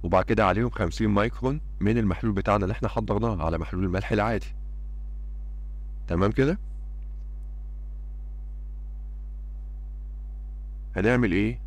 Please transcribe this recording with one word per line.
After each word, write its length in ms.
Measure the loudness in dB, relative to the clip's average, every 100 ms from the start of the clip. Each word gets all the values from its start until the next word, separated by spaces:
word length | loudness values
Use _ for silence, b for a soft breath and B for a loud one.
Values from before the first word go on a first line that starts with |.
وبعد 220 | 6 4 6
كده 200 | 6 6
عليهم 240 | 6 2
خمسين 400 | 2 -2 2 4
مايكرون 520 | 4 2 2 -2 -2 -4 0
من 180 | 2 4
المحلول 360 | 4 2 0
بتاعنا 300 | 2 4 4
اللي 80 | 4
احنا 160 | 0 0
حضرناه 580 | 0 0 2 2 2 0
على 120 | 0
محلول 260 | -2 0
الملح 280 | 2 2 2
العادي. 440 | 2 2 0 -4 -8 -8 -8 -8 -8 -8 -8 -8 -8 -8 -8 -8 -8 -8 -8 -2
تمام 240 | 2 4
كده؟ 280 | 4 4 2 -4 -8 -8 -8 -8 -8 -8 -8 -10 -10 -8 -8 -8 -8 -8 -8 -8 -8 -8 -8 -8 -8 -8 -8 -8 -8 -8 -8 -8 -8 -8 -8 -8 -8 -8 -8 -8 -8 -8 -8 -8 -8 -6 2
هنعمل 360 | 4 6 6
ايه؟ 280 | 6 4 0